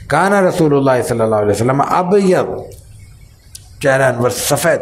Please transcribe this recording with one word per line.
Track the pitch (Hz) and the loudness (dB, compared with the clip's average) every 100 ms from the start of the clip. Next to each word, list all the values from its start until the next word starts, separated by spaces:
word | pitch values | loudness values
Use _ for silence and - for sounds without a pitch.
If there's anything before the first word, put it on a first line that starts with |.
| - | -4
काना | 147 190 202 | 0 2 2
रसूलुल्लाह | 180 165 156 143 135 123 | 2 2 2 2 2 0
सल्लल्लाहु | 113 113 110 107 | 0 -2 0 0
अलैहि | 104 101 | 0 0
वसल्लम | 120 139 | 0 0
अबयद, | 139 165 180 202 190 165 101 - - - - - - - - - - - - - | 0 -2 2 2 2 2 0 -8 -12 -18 -20 -20 -20 -20 -20 -20 -20 -20 -20 -4
चेहरा | 139 135 131 | 0 2 0
अनवर | 120 123 | 0 -2
सफ़ेद | 123 - 143 165 - | -2 -4 -2 0 -2